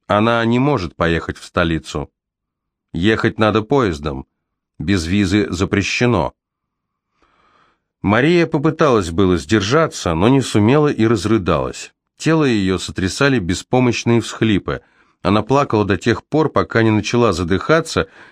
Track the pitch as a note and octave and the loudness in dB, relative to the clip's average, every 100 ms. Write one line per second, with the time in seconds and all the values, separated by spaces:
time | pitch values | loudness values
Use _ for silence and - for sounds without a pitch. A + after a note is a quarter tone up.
0 | - G2+ A2 A#2 A#2 A#2+ C#3 C3+ E2+ - | -2 0 2 0 0 0 0 -2 -4 -4
1 | E2+ E2 - E2+ - - E2+ D#2+ - D2+ | -2 -2 -4 -10 -8 -2 -2 -2 -6 -8
2 | C#2 _ _ _ _ _ _ _ _ D#2+ | -10 _ _ _ _ _ _ _ _ -4
3 | G2+ A2 A2+ - A2 G#2 G#2+ C#3+ G#2+ D2+ | 0 0 -2 0 0 0 0 0 0 -2
4 | D2 C2+ - _ _ _ _ _ D2+ G2 | -8 -10 -12 _ _ _ _ _ -2 -2
5 | E2 G2+ F#2+ G#2 - E2+ F#2+ G2+ F#2 - | 0 0 2 0 -2 -2 -2 0 -2 0
6 | B2 G#2+ C2 - _ _ _ _ _ _ | 0 0 -2 -6 _ _ _ _ _ _
7 | _ _ _ _ _ _ _ _ _ _ | _ _ _ _ _ _ _ _ _ _
8 | G2 G#2+ C#3+ F3 D#3+ D3+ D#3 D#3 D#3 A2+ | 0 2 4 2 0 0 -2 0 2 2
9 | E2+ E2 F#2 F2 D2 G#2+ G2+ D3 D#3 - | 0 0 2 2 2 0 2 0 0 -4
10 | F2+ D#2+ G#2+ C3+ A#2 A2 G#2 D3 D3 - | -4 0 2 2 2 2 4 4 2 0
11 | A2 A2+ G2+ A2 F2+ D2+ B1+ - - _ | 0 0 0 0 0 -2 -2 -8 -16 _
12 | _ _ D3+ D#3+ C#3+ A2 F#2+ F#2 - E2+ | _ _ -2 0 2 0 0 -2 -4 -4
13 | F#2 - C#3 C3 E2+ F2 - B2+ B2 A2+ | -4 0 0 0 0 -4 0 0 2 0
14 | A#2+ A#2 G#2+ - A2+ G2 - C2+ - _ | 0 0 -2 -2 0 0 -2 -8 -10 _
15 | _ _ - G#2 G#2+ C#3 C3+ G#2+ G2 F#2+ | _ _ 0 0 2 0 2 0 0 0
16 | - A2+ - D3+ D3+ G#2 F#2 A#2 A2+ G#2+ | 0 -2 -2 -2 0 0 -2 0 2 2
17 | - A#2+ A#2 E2+ E2 F#2 - D#3+ E3 - | 0 0 0 0 -2 -2 0 -2 0 -4
18 | E2 - - | -4 -8 -20